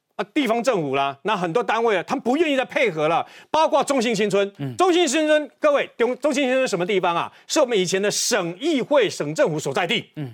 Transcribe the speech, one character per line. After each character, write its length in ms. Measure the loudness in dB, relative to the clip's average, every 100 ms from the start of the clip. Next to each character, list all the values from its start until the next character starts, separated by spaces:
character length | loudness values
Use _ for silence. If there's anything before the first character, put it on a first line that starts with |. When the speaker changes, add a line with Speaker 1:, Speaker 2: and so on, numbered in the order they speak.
| _ -10
Speaker 1:
地 220 | -6 -2 0
方 160 | 0
政 180 | 0 0
府 140 | 0
啦， 220 | 0 -2 -4
那 140 | -4 -2
很 160 | -2
多 100 | -2
单 200 | 0 0
位 140 | 2 0
啊， 60 |
他 100 | -2
们 80 | -4
不 140 | -2 0
愿 140 | 2
意 60 | 0
再 80 |
配 260 | -2 0 0
合 180 | 0 0
了， 180 | 0 -2 -12 -2
包 180 | 2 4
括 140 | 2
中 180 | 2 0
兴 140 | 0
新 140 | 0 0
村。 220 | 0 0 -4
Speaker 2:
嗯。 180 | -8 0
Speaker 1:
中 160 | 2
兴 140 | 4 2
新 200 | 0 2
村， 240 | 2 0 -2
各 140 | 2
位， 160 | 2 -2 -2
中-， 200 | -2 0
中 140 | -2
兴 120 | 0
新 80 | 0
村 120 | 0 0
什 120 | -2
么 60 |
地 140 | 0 0
方 140 | 0
啊？ 180 | 0 -4 -10 -4
是 140 | 0
我 60 | 2
们 120 | 2
以 60 |
前 160 | 0 0
的 100 | 0
省 460 | -2 -2 -2 -2 -4
议 200 | -2 -2
会、 280 | 0 2 2
省 260 | -2 -4
政 160 | 0 0
府 80 | 0
所 140 | -4
在 140 | -4 -2
地。 240 | -2 -6 -10
Speaker 2:
嗯。 140 | -12